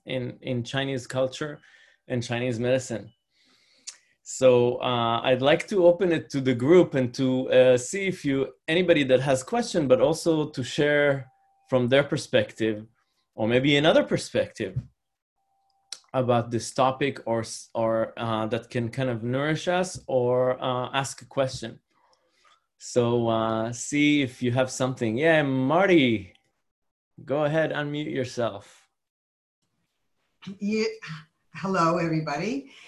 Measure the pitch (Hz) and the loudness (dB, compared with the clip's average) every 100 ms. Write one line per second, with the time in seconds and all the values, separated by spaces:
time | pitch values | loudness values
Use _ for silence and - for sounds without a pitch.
0 | - 131 123 - 135 123 120 139 135 135 | -10 -8 -8 -10 -6 -6 -4 -6 -4 -6
1 | 120 131 131 - 147 151 _ _ _ _ | -6 -4 -4 -4 -10 -12 _ _ _ _
2 | - 127 120 120 127 113 123 131 - 110 | -8 -6 -4 -4 -4 -2 0 -2 -2 -10
3 | 95 _ _ _ _ _ _ _ - - | -12 _ _ _ _ _ _ _ -20 -20
4 | _ _ - - 131 123 120 120 127 123 | _ _ -14 2 4 6 2 0 -4 -2
5 | 117 117 131 127 135 160 - 202 170 175 | 0 0 0 2 2 2 0 4 4 4
6 | 180 160 156 139 131 120 131 180 165 139 | 2 -2 -4 -4 -2 0 6 6 6 0
7 | 123 - 131 131 131 127 127 123 123 196 | -2 -2 -2 0 2 6 6 4 2 -4
8 | 190 185 143 135 131 - - 170 180 156 | -4 -4 -2 -2 -2 -6 -2 0 4 4
9 | 131 127 143 131 - 240 233 185 135 127 | 4 2 4 -2 0 -4 -2 0 2 4
10 | 135 160 170 160 151 147 117 - 147 147 | 4 0 0 0 -2 -6 -6 0 2 4
11 | 147 139 127 _ _ _ - - 123 135 | 2 0 -6 _ _ _ -2 0 4 4
12 | 147 - - 120 104 - 110 107 110 _ | 2 -2 0 0 0 -2 -4 -4 -10 _
13 | _ _ _ - 110 123 139 143 156 247 | _ _ _ -4 0 2 4 4 4 4
14 | - 185 - 117 90 - 98 - - _ | 2 -4 -2 -4 -4 -6 -8 -8 -12 _
15 | _ _ _ _ _ _ _ _ - - | _ _ _ _ _ _ _ _ -20 -20
16 | _ 135 120 120 113 117 - - 131 131 | _ -2 2 0 0 -6 -4 0 0 2
17 | 143 - - 113 110 - - 117 113 113 | -4 -4 -4 -4 -6 -12 -10 -4 -2 0
18 | 110 - 113 110 110 113 - 123 117 131 | -4 -6 -4 -2 -2 -4 -6 -6 -6 -4
19 | 131 117 120 131 147 156 - 180 185 - | -4 -4 -4 -2 -2 -2 -2 -2 -2 -8
20 | - 131 123 123 127 127 131 123 123 139 | -2 0 2 2 0 -2 -2 -4 -4 -4
21 | 135 - 120 - 131 - 113 - _ _ | -4 -10 -8 -4 -4 -4 -12 -16 _ _
22 | _ _ _ _ _ _ _ _ - 127 | _ _ _ _ _ _ _ _ -4 0
23 | 120 120 117 113 113 113 113 120 - 147 | 2 0 0 0 0 -2 -4 -8 -4 0
24 | 147 147 131 - 123 120 127 - 131 127 | 2 2 0 -4 -2 0 0 0 -4 -2
25 | 113 113 160 160 139 131 131 165 196 170 | -2 2 4 4 2 0 2 2 4 4
26 | 127 110 90 _ _ _ _ _ _ _ | 4 0 -6 _ _ _ _ _ _ _
27 | _ - - 139 147 160 151 147 147 147 | _ -16 -6 -2 0 0 0 -2 -6 -6
28 | 151 139 120 - 113 101 - - _ _ | -6 -6 -6 -4 -4 -6 -18 -20 _ _
29 | _ _ _ _ _ _ _ _ _ _ | _ _ _ _ _ _ _ _ _ _
30 | _ _ _ _ - 196 202 220 220 - | _ _ _ _ -16 -8 -4 -2 -2 -6
31 | 160 160 - _ _ - 190 190 165 175 | -14 -16 -18 _ _ -8 -2 2 2 2
32 | 165 156 156 143 196 269 - - | 0 -2 -2 -4 -4 -6 -10 -20